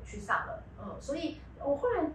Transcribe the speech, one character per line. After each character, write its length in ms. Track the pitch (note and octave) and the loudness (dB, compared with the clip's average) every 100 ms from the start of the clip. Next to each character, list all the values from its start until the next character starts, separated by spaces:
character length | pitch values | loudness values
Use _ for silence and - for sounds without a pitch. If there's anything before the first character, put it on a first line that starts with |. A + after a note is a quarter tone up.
去 160 | - G#3 | -6 -6
上 260 | - G#3+ - | 0 0 0
了。 160 | - - - | -6 -10 -10
嗯， 120 | G3 - | -8 -6
所 160 | - D#4+ | -4 -2
以 220 | D#4+ - - - | -2 -4 -12 -2
我 160 | C#4 | 2
后 140 | C#4+ B4 | 4 6
来 120 | G4 D4+ | 4 2